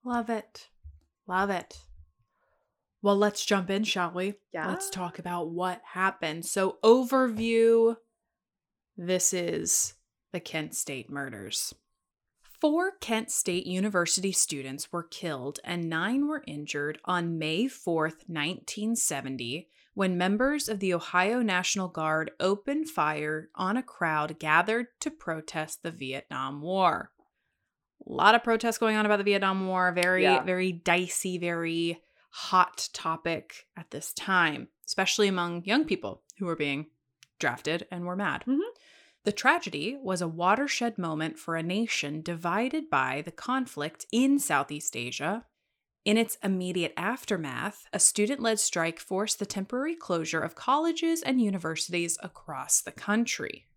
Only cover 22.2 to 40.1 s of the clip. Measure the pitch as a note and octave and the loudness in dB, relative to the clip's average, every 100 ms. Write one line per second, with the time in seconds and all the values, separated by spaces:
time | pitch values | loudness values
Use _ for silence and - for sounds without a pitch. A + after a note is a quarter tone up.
22.2 | D#3+ - F#3 G3+ - C#4+ D#4 - D3+ D3+ | -2 0 2 2 0 -2 -2 0 0 0
23.2 | D3+ D#3 D#3 - F#3 A3+ B3+ - E3 D#3 | -4 -4 -8 -4 -2 -2 -4 -2 0 2
24.2 | D3+ D#3+ D#3 D#3 G3 A3+ A#3+ _ D4+ D#4 | 0 -4 4 4 6 0 -2 _ -8 -6
25.2 | - D#3+ D#3 E3 D#3 - E3+ E3+ C3+ C3+ | -6 -6 -4 -6 -6 -6 -10 -8 -8 -8
26.2 | - C3+ C3+ C#3+ D#3 F#3+ F3+ D3+ - _ | -8 -6 -6 -6 -2 4 4 4 -6 _
27.2 | _ _ _ _ _ _ _ _ - - | _ _ _ _ _ _ _ _ -8 4
28.2 | G3+ A3+ A#3 A3+ A#3 A3 A3+ G#3+ G#3+ G#3 | 6 6 4 0 0 2 2 4 4 4
29.2 | G3+ G3 G3 F#3+ F#3+ F#3 F3+ F3 F3+ F#3 | 4 2 2 0 0 2 2 4 4 6
30.2 | F#3 - F#3 F#3 F#3 E3+ F3+ F3 F3+ - | 6 4 2 0 0 0 2 2 2 -2
31.2 | F#3 F3+ F3 E3+ E3 E3 E3+ E3 _ _ | -4 -2 -2 -2 -2 0 -2 -4 _ _
32.2 | _ - - F#3 F3+ - - - F3 D#3+ | _ -12 2 4 4 2 -8 -6 -4 -2
33.2 | E3 E3 - - - - E3 C#3+ - - | 0 -2 -6 -20 -18 -20 -12 -10 -10 -8
34.2 | - F#3 E3 C#3+ A2+ _ - - F#3+ - | 2 4 4 2 -10 _ -6 0 0 4
35.2 | G3+ F#3 F3 F3 F3+ A#3+ D#4 - G3+ F#3 | 4 4 -2 -4 0 2 2 0 -2 -10
36.2 | _ - F3+ E3 D3 C#3+ D#3 _ _ _ | _ -6 -4 0 0 -2 -6 _ _ _
37.2 | - _ D3 A#2+ - E3 - F3+ F3 F3+ | -20 _ -2 -2 -2 -2 -4 -8 -6 -2
38.2 | G3 C3+ - C#4 A4 A#4+ _ - _ _ | -2 -2 0 0 0 -6 _ -20 _ _
39.2 | - G3+ C4 E4+ - D3+ E3+ C#4 A#3+ | -4 0 2 2 0 -6 -6 -6 -4